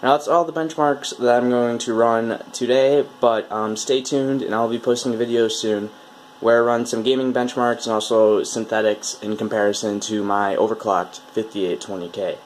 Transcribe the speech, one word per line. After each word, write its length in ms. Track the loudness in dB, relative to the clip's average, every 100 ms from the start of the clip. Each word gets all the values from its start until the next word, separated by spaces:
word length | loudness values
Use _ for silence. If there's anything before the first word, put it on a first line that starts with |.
Now 120 | 2
that's 140 | 2 2
all 180 | 0 0
the 80 |
benchmarks 600 | -4 -6 0 0 0 -6 -2
that 240 | 2 4
I'm 80 | 4
going 260 | 2 0 -2
to 160 | -2
run 480 | 2 4 2 0 -4 -8
today, 540 | -6 0 2 4 2 0 0
but, 320 | 2 2 -2
um, 260 | -4 -4 -4
stay 240 | -2 -2
tuned 400 | 0 -2 0 -2
and 140 | -2 -2
I'll 120 | 0
be 120 | 0
posting 340 | 0 0 0
a 40 | -2
video 300 | 0 2 2
soon 440 | 0 -2 -2 -4 -12 -20 -20 -20 -2
where 240 | 2 4
I 20 | 4
run 220 | 0 0
some 160 | -2
gaming 280 | 0 0 0
benchmarks 520 | 0 -2 0 0 0
and 100 | -2
also 480 | -2 2 4 6 4
synthetics 800 | 0 -4 -2 0 0 0 -6 -10
in 160 | -8 -4
comparison 600 | -2 0 0 0 -4 -4
to 240 | -4 -2
my 320 | 0 0 0 0
overclocked 640 | 0 0 0 0 -2 -10
fifty-eight 600 | -8 -6 -6 -4 -2 -4
twenty 280 | -6 -10 -8
K. 300 | -6 -6 -6